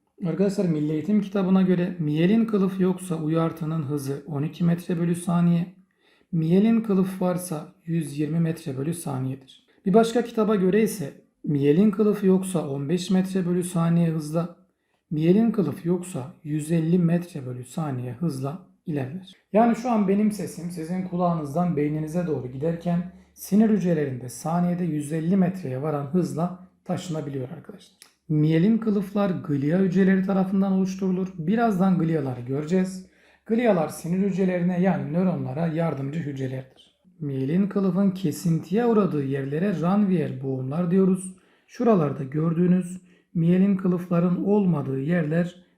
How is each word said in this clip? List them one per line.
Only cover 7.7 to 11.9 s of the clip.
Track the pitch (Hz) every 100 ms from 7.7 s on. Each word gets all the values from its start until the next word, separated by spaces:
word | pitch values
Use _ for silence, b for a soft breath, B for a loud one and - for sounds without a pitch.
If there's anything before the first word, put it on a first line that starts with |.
| - 165
yüz | 165 147 143
yirmi | 151 165
metre | 165 165 - 127
bölü | 143
saniyedir. | 170 165 131 131 131 - - b b -
Bir |
başka | 196 226 247
kitaba | 233 - 208 214
göre | 185 202
ise | 220 - 147 - _ _
miyelin | - 143 143 151 214